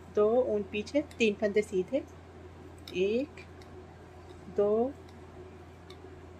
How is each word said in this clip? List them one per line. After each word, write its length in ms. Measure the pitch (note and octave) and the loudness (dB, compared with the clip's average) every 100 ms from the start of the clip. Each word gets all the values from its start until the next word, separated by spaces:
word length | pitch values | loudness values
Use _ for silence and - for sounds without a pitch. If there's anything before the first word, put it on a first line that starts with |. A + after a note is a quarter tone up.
| - - | -2 4
दो, 280 | G#3 A#3+ | 6 6
ऊन 200 | B3 G#3+ G3 | 4 2 0
पीछे, 320 | G#3 G#3 C#4+ D4+ - | -2 0 2 0 4
तीन 160 | A3+ | 4
फंदे 280 | G#3 G#3+ G3+ | 6 4 4
सीधे, 420 | G#3 F#3 F3+ C4+ E4+ - - - - - - - - F3+ | 4 2 2 0 -2 -10 -18 -16 -16 -16 -16 -16 -6 0
एक, 340 | G3 A3+ C#4+ - - - - - - - - - - - - - | 2 2 0 -6 -16 -16 -16 -16 -16 -18 -18 -18 -16 -16 -4 2
दो, 360 | G#3 A3 B3+ C#4+ - - - - - - - - - - - - - - | 4 4 2 -2 -12 -16 -16 -16 -16 -16 -18 -18 -18 -16 -16 -16 -18 -18